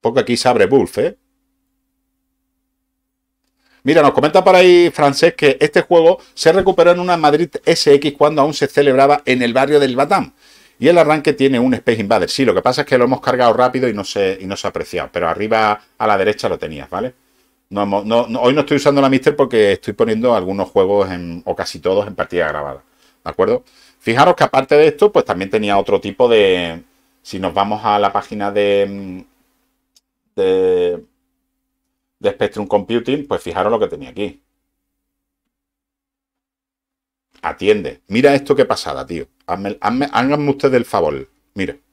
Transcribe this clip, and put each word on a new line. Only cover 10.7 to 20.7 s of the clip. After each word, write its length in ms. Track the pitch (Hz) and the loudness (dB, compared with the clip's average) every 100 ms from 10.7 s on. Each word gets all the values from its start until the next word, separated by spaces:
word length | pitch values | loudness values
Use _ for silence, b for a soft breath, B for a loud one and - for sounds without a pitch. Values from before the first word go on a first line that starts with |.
| b | b
Y 80 | 131 | 2
el 120 | 175 | 4
arranque 340 | 151 151 151 | 4 2 -2
tiene 260 | 143 135 127 | 0 0 2
un 160 | 127 | 0
Space 260 | 120 - 113 | 0 -2 -2
Invader. 300 | 101 110 87 | 0 -2 -2
Sí, 140 | - | -2
lo 100 | 131 | 0
que 80 | 92 | 0
pasa 200 | 117 131 | 0 -2
es 40 | 139 | 0
que 100 | 127 | 0
lo 100 | 123 | 2
hemos 140 | 131 | 0
cargado 320 | - 127 120 | -2 0 2
rápido 340 | 113 127 131 127 | 2 0 0 -4
y 40 | |
no 120 | 104 | -4
se, 340 | 95 104 95 95 | -6 -2 -2 -4
y 60 | 95 | -10
no 100 | 98 | -8
se 120 | 98 | -8
ha 20 | |
apreciado. 400 | - 78 87 69 | -8 -8 -8 -8
Pero 160 | 87 85 | -4 -4
arriba 540 | 85 107 110 107 107 _ _ | -4 -2 0 2 -2 _ _
a 80 | 110 | -2
la 100 | 101 | 0
derecha 320 | 98 104 117 | 0 -2 -4
lo 120 | 78 | -6
tenías, 280 | 78 76 65 | -8 -12 -10
¿vale? 240 | 90 123 - _ _ _ _ _ | -8 -10 -12 _ _ _ _ _
No 120 | 98 | -6
hemos, 240 | 101 101 104 | -4 -4 -2
no, 220 | 117 117 | -2 -2
no, 120 | 117 | -2
hoy 140 | 123 | 0
no 60 | 147 | 0
estoy 160 | 143 143 | 0 0
usando 240 | 147 143 | 2 2
la 80 | 135 | 2
Mister 260 | 131 151 | 2 0
porque 380 | 147 131 113 104 | 0 -2 2 2
estoy 220 | 98 - | 0 -6
poniendo 380 | 101 113 110 123 | -4 -2 0 0
algunos 380 | 113 92 98 92 | 0 -2 -6 -2